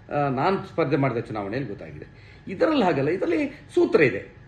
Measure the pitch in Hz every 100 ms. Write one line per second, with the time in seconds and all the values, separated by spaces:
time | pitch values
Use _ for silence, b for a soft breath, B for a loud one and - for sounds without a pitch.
0 | - 143 143 127 165 190 - - 151 143
1 | 135 117 113 107 98 123 127 101 82 76
2 | - B B B - 190 320 302 185 139
3 | 143 185 311 320 285 - - - 339 -
4 | 135 95 - -